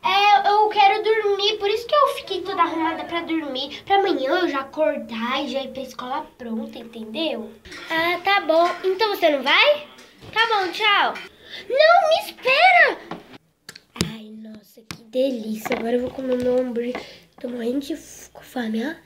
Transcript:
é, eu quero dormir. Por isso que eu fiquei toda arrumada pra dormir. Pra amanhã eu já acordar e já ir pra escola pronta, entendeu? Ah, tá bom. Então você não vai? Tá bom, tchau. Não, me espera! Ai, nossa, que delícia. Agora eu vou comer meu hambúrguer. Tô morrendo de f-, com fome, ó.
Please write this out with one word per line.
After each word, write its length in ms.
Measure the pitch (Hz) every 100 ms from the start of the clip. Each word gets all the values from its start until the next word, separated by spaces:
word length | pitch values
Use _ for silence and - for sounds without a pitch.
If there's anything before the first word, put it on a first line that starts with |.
| 349
é, 400 | 392 415 403 392
eu 200 | 415 427
quero 340 | 427 403 427
dormir. 540 | 427 440 415 392 403 427
Por 120 | 403
isso 160 | 440 -
que 80 |
eu 140 | 587 539 -
fiquei 260 | - 370
toda 180 | 392 349
arrumada 440 | 339 330 320 320
pra 180 | - 330
dormir. 600 | 330 330 285 254 277 -
Pra 120 | - 392
amanhã 440 | 392 - 262 359
eu 80 | 330
já 120 | 277
acordar 840 | 269 294 302 269 226 226 233 277
e 60 | 269
já 140 | 269
ir 100 | 247
pra 100 | 262
escola 440 | 254 - 254 269 - _
pronta, 420 | 233 220 - 262
entendeu? 720 | 233 226 214 247 320 226 220 - - - -
Ah, 300 | 320 339 349
tá 200 | 381 403
bom. 260 | 311 320 349 349
Então 240 | 381 370 440
você 220 | 403 339
não 120 | 285
vai? 460 | 254 339 523 587 - - - _ -
Tá 160 | 440 453
bom, 240 | 427 370
tchau. 420 | - 427 403 247 - - _ - - -
Não, 380 | 523 622 698 640
me 80 | 679 -
espera! 720 | - 494 539 740 698 571 349 - - - - _ _ - - _ -
Ai, 260 | 196 220 214 220
nossa, 460 | 220 220 _ -
que 220 | _ -
delícia. 680 | 226 254 269 240 220 214 -
Agora 220 | 220 226 247
eu 60 |
vou 80 | 254
comer 260 | - 262 247
meu 220 | 247 247
hambúrguer. 420 | 254 233 240 - - - _ -
Tô 80 | 247
morrendo 320 | 240 233 277
de 140 | 277
f-, 340 | 311 - - -
com 120 | -
fome, 440 | - 254 220 220 262
ó. 80 | 339